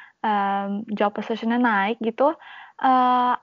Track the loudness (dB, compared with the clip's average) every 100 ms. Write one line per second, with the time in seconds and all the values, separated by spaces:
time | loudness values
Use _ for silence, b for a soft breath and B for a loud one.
0 | B _ -2 0 0 -2 -4 -6 -6 -2
1 | -2 -2 -6 -4 -2 0 2 2 0 -2
2 | -4 0 0 0 B B B -2 2 4
3 | 4 2 0 -2